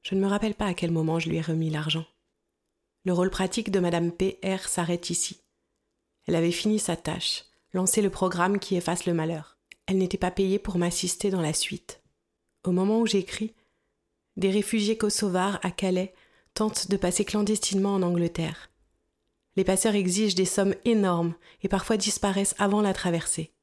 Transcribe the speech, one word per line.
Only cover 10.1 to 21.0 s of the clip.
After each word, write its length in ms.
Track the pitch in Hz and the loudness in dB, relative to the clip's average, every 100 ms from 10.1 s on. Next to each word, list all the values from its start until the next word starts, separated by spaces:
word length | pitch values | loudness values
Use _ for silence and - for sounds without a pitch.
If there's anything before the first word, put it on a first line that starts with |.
| 190 | 0
pas 120 | 185 | -2
payée 280 | 185 190 202 | 0 0 0
pour 180 | - 180 | 0 0
m'assister 540 | 175 175 180 - 202 | 0 0 -4 -2 -2
dans 100 | 185 | 0
la 140 | 156 | 0
suite. 480 | 160 - - - - _ _ _ _ _ _ | -2 -4 -8 -14 -20 _ _ _ _ _ _
Au 60 | 185 | -2
moment 300 | 180 196 220 | 2 2 2
où 60 | 226 | 2
j'écris, 480 | 202 185 - 214 _ _ _ _ _ _ _ _ - | 0 -2 -6 -8 _ _ _ _ _ _ _ _ -2
des 140 | 190 | 0
réfugiés 480 | 202 202 226 202 220 | 2 0 0 0 0
kosovars 600 | 208 - 202 180 190 196 | 0 0 0 0 0 -2
à 80 | 180 | -4
Calais 420 | - 190 185 190 - _ _ _ | -2 0 0 -2 -10 _ _ _
tentent 380 | - 214 220 - | -4 -2 -2 -2
de 80 | 196 | 0
passer 260 | 180 185 | 0 0
clandestinement 720 | 202 208 208 214 - 196 196 | 0 0 0 0 0 0 2
en 80 | 196 | 2
Angleterre. 680 | 180 175 170 170 160 - - _ _ _ _ _ _ _ _ - | 2 2 0 -2 -6 -6 -18 _ _ _ _ _ _ _ _ 0
Les 80 | |
passeurs 300 | 190 190 226 | 2 2 2
exigent 400 | 208 185 185 220 | 2 2 2 2
des 100 | 185 | 2
sommes 300 | 185 - 196 - | 0 2 0 2
énormes 500 | 240 226 | 2 4